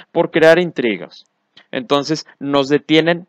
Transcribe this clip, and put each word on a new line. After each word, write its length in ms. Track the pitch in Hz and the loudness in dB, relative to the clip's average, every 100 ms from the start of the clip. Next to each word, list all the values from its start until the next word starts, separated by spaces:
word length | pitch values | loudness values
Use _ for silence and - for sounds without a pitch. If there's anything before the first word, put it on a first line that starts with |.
| - | -8
por 200 | 170 165 | -4 -2
crear 260 | 170 160 165 | 4 4 4
intrigas. 680 | 175 - 120 95 80 - _ _ _ _ _ | 0 -4 -4 -4 -10 -20 _ _ _ _ _
Entonces, 540 | - 117 143 139 156 - - | -10 -2 -2 -2 -6 -8 -12
nos 300 | 139 143 135 | -4 -2 0
detienen 580 | 143 - 156 165 170 | -2 0 0 0 -2